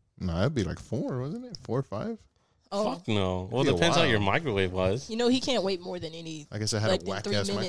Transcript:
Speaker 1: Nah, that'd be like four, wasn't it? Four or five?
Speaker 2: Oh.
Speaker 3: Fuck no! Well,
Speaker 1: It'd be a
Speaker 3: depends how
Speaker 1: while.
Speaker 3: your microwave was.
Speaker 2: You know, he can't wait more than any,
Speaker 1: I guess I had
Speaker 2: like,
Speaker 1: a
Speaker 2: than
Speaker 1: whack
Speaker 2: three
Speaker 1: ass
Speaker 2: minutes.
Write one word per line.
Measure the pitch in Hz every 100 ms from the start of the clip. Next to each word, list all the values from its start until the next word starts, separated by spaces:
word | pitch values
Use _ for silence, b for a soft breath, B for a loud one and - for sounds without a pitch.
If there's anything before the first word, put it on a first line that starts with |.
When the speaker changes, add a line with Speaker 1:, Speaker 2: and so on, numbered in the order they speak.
| _ -
Speaker 1:
Nah, | 90 82
that'd | 123 139
be |
like | 82 -
four, | - 120 269 127
wasn't | 135 226 247
it? | 190
Four | - 123
or |
five? | - 196 226 220 _ _ _ _ -
Speaker 2:
Oh. | 202 214 254
Speaker 3:
Fuck | -
no! | 104 92 92 92
Well, | 120
Speaker 1:
It'd | 139
be |
a |
Speaker 3:
depends | 90 170 170
how |
Speaker 1:
while. | 156
Speaker 3:
your | 107
microwave | 98 131 156 98 92
was. | 90 92 117 180
Speaker 2:
You | 220
know, | 240
he | 254
can't | 262 240
wait | 185 180
more | 180 180
than | 160
any, | 165 165 156 147
Speaker 1:
I | 107
guess | 107
I | 110
had | 107
Speaker 2:
like, | 92
Speaker 1:
a |
Speaker 2:
than | 87
Speaker 1:
whack | 98 -
Speaker 2:
three | 104
Speaker 1:
ass | 98
Speaker 2:
minutes. | 101